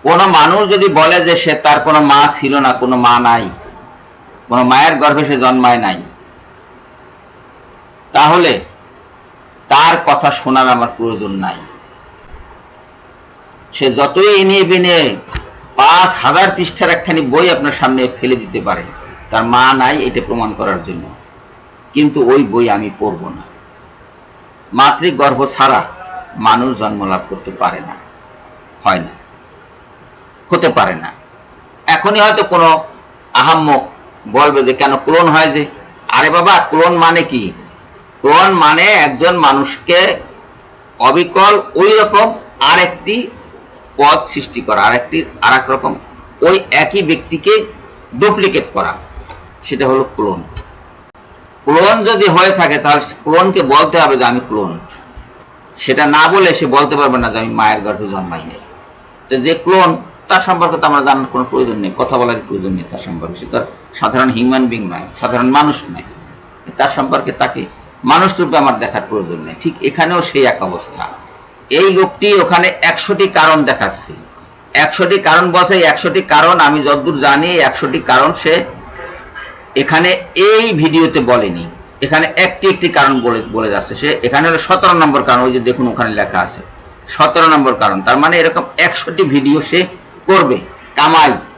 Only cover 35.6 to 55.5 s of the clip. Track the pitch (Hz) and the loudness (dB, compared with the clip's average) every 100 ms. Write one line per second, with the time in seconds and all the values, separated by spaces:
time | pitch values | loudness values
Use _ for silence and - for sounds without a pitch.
35.6 | 143 - - - - - 151 170 185 185 | -6 -10 -20 -16 -4 0 2 2 4 2
36.6 | - 156 170 170 165 165 - 127 95 - | 2 2 2 4 2 2 -2 -4 -6 -12
37.6 | - - - - - - 135 160 190 185 | -20 -20 -20 -20 -20 -4 2 4 4 4
38.6 | 151 156 196 202 147 127 170 180 143 139 | 2 4 2 2 0 0 0 2 2 2
39.6 | 139 - - 175 190 - - - - - | -2 -8 0 2 2 -2 -10 -20 -20 -20
40.6 | - - - - 123 156 170 190 196 208 | -20 -20 -20 -2 0 2 0 2 4 2
41.6 | - 151 196 214 208 202 220 - - - | -2 0 2 4 4 2 0 -2 -16 -4
42.6 | 135 175 175 - - 226 240 - - - | 0 2 0 -4 -6 -6 -6 -14 -20 -20
43.6 | - - - - 143 160 - 147 127 120 | -20 -20 -16 0 2 2 -2 -10 -10 -10
44.6 | - 104 104 123 123 160 - - 113 131 | -4 0 2 0 -2 -6 -6 -2 0 0
45.6 | 127 131 - - - - - - 160 190 | 0 -4 -4 -8 -14 -20 -20 0 2 2
46.6 | - 143 156 202 160 - - 160 196 214 | 0 -2 0 -2 -2 -4 -4 -4 0 0
47.6 | 190 - - - - 123 208 214 185 156 | 0 -14 -20 -20 -16 -2 0 2 0 -2
48.6 | - - 87 - - - - - - - | -4 -6 -6 -8 -16 -20 -20 -20 -20 -20
49.6 | - 135 135 135 127 - 104 87 80 - | -10 -4 0 0 -2 -4 -6 -6 -12 -18
50.6 | - - - - - _ - - - - | -18 -20 -20 -20 -20 _ -20 -20 -20 -10
51.6 | 139 160 196 226 208 208 202 170 190 190 | 0 2 4 2 0 2 2 4 2 2
52.6 | 165 147 147 - - - 147 165 190 185 | 0 0 0 0 -2 -10 0 2 2 0
53.6 | 135 135 - 170 147 131 123 123 - 107 | 2 2 2 2 2 2 0 -2 -4 -6
54.6 | 92 85 - - - - - - - | -6 -8 -16 -20 -20 -20 -20 -20 -20